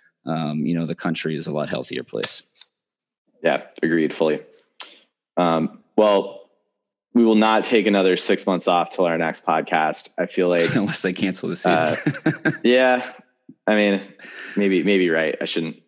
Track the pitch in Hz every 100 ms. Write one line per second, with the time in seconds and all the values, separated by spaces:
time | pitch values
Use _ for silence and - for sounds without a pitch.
0 | _ _ - 80 76 76 73 85 78 -
1 | 87 82 80 76 - 76 76 64 64 64
2 | - 55 53 - - _ - _ _ _
3 | _ _ _ _ 82 67 - - 82 82
4 | 78 - 78 73 - _ _ - - -
5 | _ _ _ - 87 80 80 - _ -
6 | 107 98 - - - _ _ _ _ _
7 | _ 120 113 107 110 110 - 110 104 101
8 | 92 90 - 95 - 90 - 87 85 -
9 | 87 82 80 - - 80 78 82 78 76
10 | - - 87 - 87 87 82 113 101 -
11 | 95 90 95 90 87 87 90 82 78 80
12 | - - 165 - 160 156 - 127 127 127
13 | - - _ _ - - - 107 104 98
14 | 98 - - - - 101 101 92 87 98
15 | 87 80 78 - 82 85 82 -